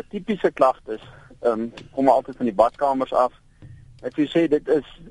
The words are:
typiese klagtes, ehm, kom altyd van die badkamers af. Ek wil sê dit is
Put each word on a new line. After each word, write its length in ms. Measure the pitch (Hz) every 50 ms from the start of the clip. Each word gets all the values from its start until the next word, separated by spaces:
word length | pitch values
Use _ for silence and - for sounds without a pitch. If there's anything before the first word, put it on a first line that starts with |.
| - -
typiese 400 | - 202 180 - 208 170 - 170
klagtes, 480 | - - 135 127 - - - - 110 - - - - - - - - -
ehm, 280 | - 120 113 110 117 117 - - - - -
kom 140 | 139 135 135
altyd 280 | 120 131 - - 127
van 100 | - 131
die 80 | 117 98
badkamers 580 | 98 110 120 - - 147 139 135 131 131 -
af. 200 | - 120 127 123 - _ _ _ _ _ - - - - - - - -
Ek 140 | - 127 -
wil 100 | 156 147
sê 220 | 135 - 165 170 147
dit 200 | 147 147 - 131
is 160 | 160 147 120 - - - - -